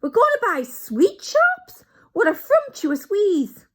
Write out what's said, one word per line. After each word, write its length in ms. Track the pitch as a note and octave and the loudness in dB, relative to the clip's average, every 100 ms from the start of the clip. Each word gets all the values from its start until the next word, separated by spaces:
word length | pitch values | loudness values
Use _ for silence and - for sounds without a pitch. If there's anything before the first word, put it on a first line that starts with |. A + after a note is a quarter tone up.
We're 80 | C#4+ | -2
gonna 160 | F4 D5 D5 | 2 2 2
buy 200 | A#4+ D#4+ | -2 -4
sweet 600 | B3+ - - G#3+ E4 - | -6 -10 -10 0 0 0
shops? 600 | - D5 F5 F#5 - - _ _ _ | -4 2 2 0 -10 -20 _ _ _
What 160 | - E4+ | -2 0
a 60 | |
frumptuous 720 | D#4 - D#4+ D5 - D#4 C#4 - | 0 0 0 0 -6 -4 -4 -4
wheeze! 560 | G4+ G#4 F4 B3 - _ | -2 0 0 -2 -8 _